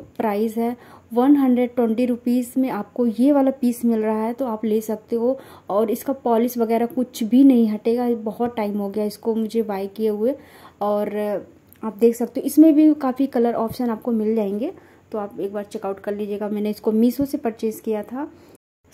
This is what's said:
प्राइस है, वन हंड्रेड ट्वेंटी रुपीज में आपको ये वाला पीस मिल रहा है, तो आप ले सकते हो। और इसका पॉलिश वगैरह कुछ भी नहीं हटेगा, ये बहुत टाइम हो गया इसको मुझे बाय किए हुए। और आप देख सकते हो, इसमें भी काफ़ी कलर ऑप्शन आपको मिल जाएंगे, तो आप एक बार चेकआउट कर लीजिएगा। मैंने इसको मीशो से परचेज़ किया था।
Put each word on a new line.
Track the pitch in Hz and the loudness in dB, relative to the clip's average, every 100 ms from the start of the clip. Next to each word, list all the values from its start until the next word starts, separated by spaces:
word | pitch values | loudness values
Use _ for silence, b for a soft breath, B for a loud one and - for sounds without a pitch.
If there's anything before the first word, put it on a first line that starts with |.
| - - | -4 -6
प्राइस | 226 202 226 226 | -4 -2 -2 -2
है, | 233 247 B B _ | -4 -6 B B _
वन | 233 269 285 | 0 4 4
हंड्रेड | 262 247 247 247 | 4 2 0 0
ट्वेंटी | 226 220 247 | 0 0 0
रुपीज | 240 247 247 240 262 | -2 -2 -2 -2 -2
में | 262 | -2
आपको | 202 - - 240 | -4 -8 -2 -2
ये | 208 269 | 2 4
वाला | 285 269 | 4 2
पीस | 269 240 240 233 | 0 -2 0 0
मिल | 220 | 0
रहा | 214 220 220 | 0 -2 -4
है, | |
तो | 240 254 | -4 -6
आप | 214 220 | -4 -2
ले | 220 | -2
सकते | 220 214 - 233 | -2 -8 -4 -2
हो। | 240 269 B B - | -2 -2 B B -4
और | 196 214 | 0 0
इसका | 247 - | -2 -4
पॉलिश | 262 240 226 240 240 | -4 0 2 0 -2
वगैरह | 226 233 233 | 0 0 -2
कुछ | 254 247 - | -2 -6 -4
भी | 214 247 | 2 6
नहीं | 277 240 220 | 8 8 4
हटेगा, | 208 233 240 240 | 0 -2 0 0
ये | 233 | -2
बहुत | 214 - 240 240 | -4 -4 -4 -2
टाइम | 208 208 | -4 -2
हो | 202 | -4
गया | 214 208 | -4 -4
इसको | - 233 226 | -4 -4 -2
मुझे | 214 226 | -2 -2
बाय | 214 190 196 | -2 -4 -6
किए | 220 220 | -4 -2
हुए। | 208 233 294 B B B - | 0 -2 -2 B B B -6
और | 208 208 208 208 208 190 - - _ - | -2 -2 -2 -4 -4 -4 -8 -20 _ -12
आप | 220 208 | -12 2
देख | 233 233 | 2 2
सकते | 233 - | -4 -4
हो, | - | 0
इसमें | 302 320 | 6 8
भी | 294 311 | 8 6
काफ़ी | 294 262 247 269 | 4 -2 -2 -2
कलर | 254 233 | 0 0
ऑप्शन | - 226 - 240 | 0 -4 -4 -4
आपको | 214 247 | -4 -2
मिल | 220 214 220 | -2 0 0
जाएंगे, | 202 208 302 - B B _ | -2 -4 -6 -8 B B _
तो | 220 | -8
आप | 202 - | -8 -8
एक | 196 | -8
बार | 208 | -8
चेकआउट | 202 214 196 196 | -10 -10 -8 -8
कर | 208 208 | -8 -6
लीजिएगा। | 202 202 208 | -6 -6 -4
मैंने | 208 214 | -4 -4
इसको | 214 220 | -2 0
मीशो | 220 240 247 277 | 2 2 2 -4
से | 294 | -2
परचेज़ | 233 220 226 214 | -6 -4 -6 -6
किया | 220 214 | -6 -6
था। | 208 247 320 B B - _ _ _ | -6 -10 -10 B B -20 _ _ _